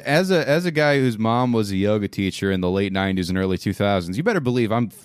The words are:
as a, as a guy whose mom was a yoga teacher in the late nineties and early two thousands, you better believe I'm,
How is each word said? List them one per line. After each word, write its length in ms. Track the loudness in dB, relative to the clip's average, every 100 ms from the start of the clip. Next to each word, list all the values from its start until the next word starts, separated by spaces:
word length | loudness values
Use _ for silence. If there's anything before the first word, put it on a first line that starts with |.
as 260 | 0 0 2
a, 160 | 0 2
as 180 | 0 0
a 60 |
guy 260 | 0 2 2
whose 180 | 2 0
mom 360 | 0 2 2
was 180 | 0 0
a 60 | 0
yoga 320 | 2 0 -2
teacher 420 | -2 -2 0 -2
in 80 | 0
the 100 | 0
late 220 | 0 0
nineties 380 | 0 0 0 -2
and 80 | 0
early 200 | 0 0
two 140 | -2
thousands, 460 | 0 0 0 -2 -2
you 60 |
better 180 | 0 0
believe 320 | 0 0 0
I'm, 180 | 0 -2 -6